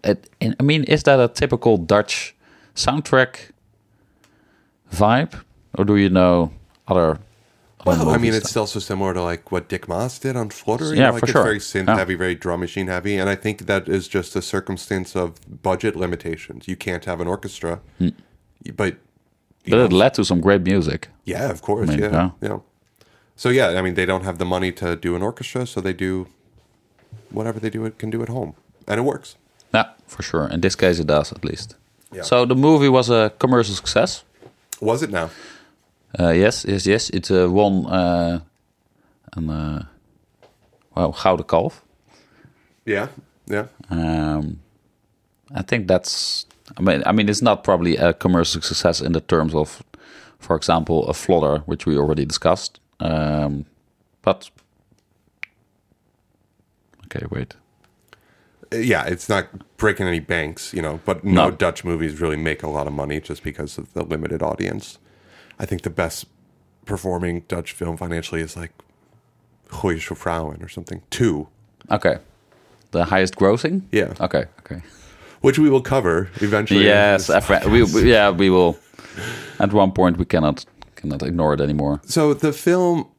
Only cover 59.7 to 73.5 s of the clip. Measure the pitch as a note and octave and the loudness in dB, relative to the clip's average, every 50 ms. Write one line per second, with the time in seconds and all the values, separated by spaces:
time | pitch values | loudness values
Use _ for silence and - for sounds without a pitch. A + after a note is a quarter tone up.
59.7 | _ _ - G#2+ G2 - G2 F2+ F2 E2 D2 - F2+ E2+ D2+ D2+ E2 - - - | _ _ 0 0 0 0 -2 -2 -2 -4 -4 -4 -4 -4 -4 -6 -8 -12 -14 -10
60.7 | - F2 D#2+ D#2 D2+ E2 - - F#2 - - G2+ F#2 F2 D#2+ F2+ F2+ - G2 F2 | -8 -6 -6 -6 -6 -6 -4 -4 -6 -4 0 2 4 4 4 2 2 0 -2 -2
61.7 | E2 - - F2+ E2+ D#2+ E2 D#2 D2+ D2+ E2+ D#2+ D2+ D2+ D#2+ D#2+ D#2 - - D#2 | -2 -4 -6 -6 -4 -4 -4 -6 -4 -4 -4 -4 -4 -4 -4 -4 -4 -4 -6 -8
62.7 | D2 D2 C#2+ D2 C#2+ C#2+ C#2+ C#2+ D2 D#2 - - D2+ - - D#2 C#2+ - D2+ D2 | -6 -6 -6 -6 -6 -6 -6 -6 -6 -8 -8 -10 -14 -10 -10 -12 -10 -10 -12 -12
63.7 | - - D2+ _ _ E2 E2+ D#2+ E2 D#2+ D#2 D#2 D#2 D#2 D#2 D#2 D2+ - F#2+ F#2 | -12 -14 -16 _ _ -10 -6 -6 -6 -6 -6 -6 -4 -4 -4 -4 -4 -4 -6 -6
64.7 | - G#2 - - - _ _ _ _ _ _ _ _ - _ _ - _ G2+ - | -6 -8 -12 -14 -20 _ _ _ _ _ _ _ _ -20 _ _ -12 _ -8 -6
65.7 | G2+ E2+ - F2+ E2 - F2+ E2 - - - _ _ _ _ _ _ _ _ _ | -6 -6 -6 -8 -4 -4 -4 -4 -4 -10 -16 _ _ _ _ _ _ _ _ _
66.7 | _ _ _ - G2+ F#2 - F#2+ F2+ F2 F2+ F2 E2+ F2 - _ F#2 F2 E2 - | _ _ _ -8 -8 -6 -4 -4 -4 -4 -4 -4 -6 -6 -8 _ -8 -8 -8 -12
67.7 | - - F#2 E2+ E2 D#2+ F2+ F2 E2+ E2 D#2+ - - E2 D#2+ D#2 - F2 E2+ E2 | -12 -8 -8 -8 -6 -8 -8 -6 -6 -8 -8 -6 -8 -8 -8 -8 -12 -14 -16 -16
68.7 | _ _ _ _ _ _ _ _ _ _ _ _ _ _ _ _ _ _ _ _ | _ _ _ _ _ _ _ _ _ _ _ _ _ _ _ _ _ _ _ _
69.7 | - - - F#2+ E2+ D#2+ - - E2 - - F2+ E2+ E2 D#2+ D2+ D#2 D#2+ E2+ E2 | -14 -6 -4 -4 -4 -4 -6 -12 -12 -8 -6 -4 -4 -4 -6 -8 -10 -12 -16 -16
70.7 | - F#2 E2+ - F2+ F2+ _ _ - - B2 A2 D#2+ D2 D2+ - _ _ _ _ | -16 -16 -14 -14 -14 -16 _ _ -4 0 0 0 0 -2 -6 -10 _ _ _ _
71.7 | _ _ _ - - G#2 - F2 - - - _ _ _ _ _ _ _ _ _ | _ _ _ -4 -4 0 2 0 0 0 -6 _ _ _ _ _ _ _ _ _
72.7 | _ _ _ _ - E2+ E2+ E2+ G2 F#2 F#2+ F#2 - - G2 F#2+ | _ _ _ _ -2 0 0 2 4 2 2 2 2 2 4 4